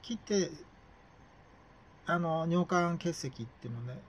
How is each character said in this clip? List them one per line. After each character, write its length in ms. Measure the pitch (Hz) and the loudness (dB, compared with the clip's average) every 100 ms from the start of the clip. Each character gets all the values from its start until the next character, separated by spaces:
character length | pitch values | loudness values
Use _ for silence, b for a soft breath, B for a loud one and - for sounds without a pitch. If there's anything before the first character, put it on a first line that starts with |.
切 140 | - | -10
っ 40 | 226 | -8
て、 320 | - 202 175 - - - - - - - - - - - - - - - - | 0 0 0 -4 -18 -20 -20 -20 -20 -20 -20 -20 -20 -20 -20 -20 -20 -10 0
あ 120 | 170 | 2
の、 280 | 165 160 165 | 2 2 2
尿 180 | 175 175 | 2 4
管 300 | 180 175 170 | 4 4 0
結 300 | 175 165 139 | -2 -4 -6
石 160 | - | -8
っ 40 | 117 | -12
て 220 | - 123 | -10 -8
い 20 | |
う 40 | |
の 60 | 117 | -8
ね、 180 | 120 127 | -8 -10